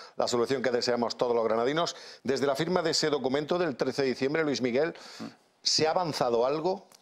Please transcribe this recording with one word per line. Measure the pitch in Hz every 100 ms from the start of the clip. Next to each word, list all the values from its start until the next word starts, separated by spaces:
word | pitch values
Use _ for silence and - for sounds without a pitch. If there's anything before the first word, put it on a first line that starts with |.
| - -
la | 117
solución | 120 117 135
que | 127
deseamos | 120 123 120 113 -
todos | 123
los | 117 113
granadinos? | 113 123 156 165 - - -
Desde | - 135 143
la | 139
firma | 165 185
de | 165
ese | 147 156
documento | 143 127 139 147 175
del | 170 120
trece | 135 123
de | 135
diciembre, | 120 131 160
Luis | 151 113
Miguel, | 123 120 165 - - - 113 - _ _
¿se | - - 156
ha |
avanzado | 175 175 - 127 117 127
algo? | 156 170 196 - -